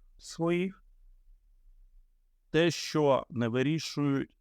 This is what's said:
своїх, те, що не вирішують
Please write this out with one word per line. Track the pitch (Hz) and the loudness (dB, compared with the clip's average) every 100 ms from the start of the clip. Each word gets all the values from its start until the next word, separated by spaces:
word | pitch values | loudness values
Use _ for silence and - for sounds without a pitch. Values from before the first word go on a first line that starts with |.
| - - | -20 -20
своїх, | - - 165 175 190 - - - - - - - _ _ - - - - - _ _ _ _ | -16 -4 -2 0 -2 -8 -20 -20 -20 -20 -20 -20 _ _ -20 -20 -20 -20 -20 _ _ _ _
те, | 156 170 | 2 2
що | - - 156 147 123 - | 0 -4 2 4 2 0
не | 113 117 | -2 0
вирішують | 123 135 156 - - 143 139 - _ | 0 0 -2 -4 -2 0 0 -2 _